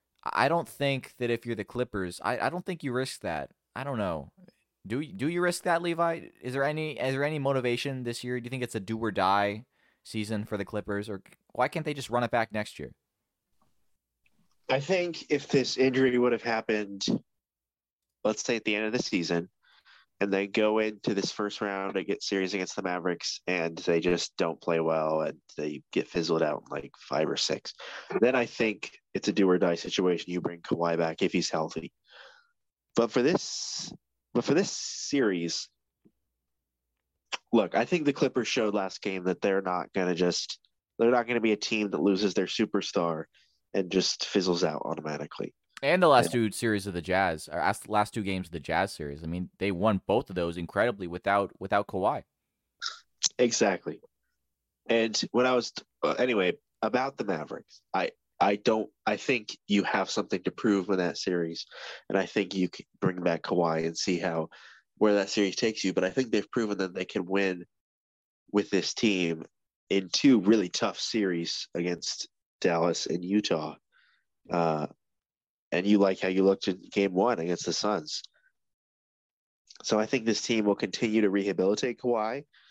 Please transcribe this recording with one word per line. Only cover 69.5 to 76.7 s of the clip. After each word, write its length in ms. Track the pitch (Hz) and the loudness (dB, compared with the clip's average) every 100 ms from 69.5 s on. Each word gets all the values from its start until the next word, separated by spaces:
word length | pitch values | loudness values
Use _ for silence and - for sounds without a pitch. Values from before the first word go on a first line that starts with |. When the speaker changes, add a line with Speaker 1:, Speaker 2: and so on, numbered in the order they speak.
| _ _ _ - | _ _ _ 0
Speaker 2:
in 180 | 98 92 | 0 0
two 300 | - 143 117 | 4 6 8
really 280 | 95 113 90 | 8 4 4
tough 300 | - 104 - | -2 -4 -4
series 720 | - 113 95 85 82 - - | -4 0 0 0 -2 -6 -6
against 540 | 85 87 85 - - - _ _ - | -4 -2 -2 -6 -8 -12 _ _ -2
Dallas 460 | 90 85 85 - - | 0 2 2 0 -2
and 180 | 87 | -4
Utah. 520 | 90 104 104 82 78 - _ _ _ _ _ _ - | 0 0 2 -2 -2 -10 _ _ _ _ _ _ -4
Uh, 360 | 87 82 78 - - _ _ _ _ _ _ - | 0 2 0 -4 -10 _ _ _ _ _ _ -4
and 140 | 87 101 | -2 4
you 120 | 104 | 6
like 220 | 98 92 | 4 2
how 80 | 95 | 0
you 160 | 92 | 4
looked 240 | 95 98 | 4 4
in 100 | - | 0